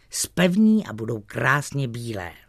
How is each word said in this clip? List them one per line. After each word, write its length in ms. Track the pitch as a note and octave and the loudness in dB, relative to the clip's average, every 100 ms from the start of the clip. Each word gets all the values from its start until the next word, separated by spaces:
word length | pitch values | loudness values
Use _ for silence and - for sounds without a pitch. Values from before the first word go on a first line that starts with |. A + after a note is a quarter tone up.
| _ | _
Spevní 760 | - - - F3+ F#3 A3 A3 - | -8 -4 0 2 6 6 4 0
a 60 | |
budou 280 | G#2+ A2+ A2+ G2+ | -6 -6 -6 -8
krásně 600 | B2 B2+ C#3+ - C#3+ C3 | -2 2 2 -2 -6 -6
bílé. 440 | A#2 A#2 G#2 F2 - | -6 -8 -8 -10 -14